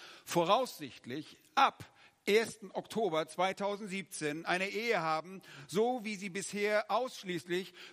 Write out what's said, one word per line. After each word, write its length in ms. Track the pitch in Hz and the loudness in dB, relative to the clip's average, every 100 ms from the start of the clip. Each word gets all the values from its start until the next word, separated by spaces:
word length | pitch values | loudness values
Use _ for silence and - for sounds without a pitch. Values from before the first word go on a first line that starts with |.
| - - | -20 -18
voraussichtlich 1120 | - 175 170 214 254 - 143 - - 139 151 - _ | -2 2 6 4 2 -6 -14 -14 -8 -8 -8 -16 _
ab 300 | - 254 - - - - _ - | 4 4 4 -10 -20 -20 _ 4
ersten 440 | 208 226 - 196 | 4 4 -4 -8
Oktober 560 | - - 214 214 156 160 | -8 -4 0 2 2 0
zweitausendsiebzehn 1200 | - 185 - 202 202 214 190 160 - 151 151 165 | 0 0 2 -2 -4 -4 -6 -6 -4 -2 -2 0
eine 220 | 175 190 | 0 0
Ehe 320 | 202 233 208 | -2 0 2
haben, 400 | 160 160 160 185 - - 143 | 2 -2 -4 -12 -16 -18 -4
so 380 | 165 233 254 | 2 2 2
wie 120 | 214 208 | -4 -6
sie 140 | 202 | -6
bisher 600 | 180 - 202 202 214 214 | -6 -6 -2 2 2 2
ausschließlich 840 | 208 254 - 202 175 - 175 190 - - | 0 0 -6 -6 -6 -2 -4 -4 -12 -16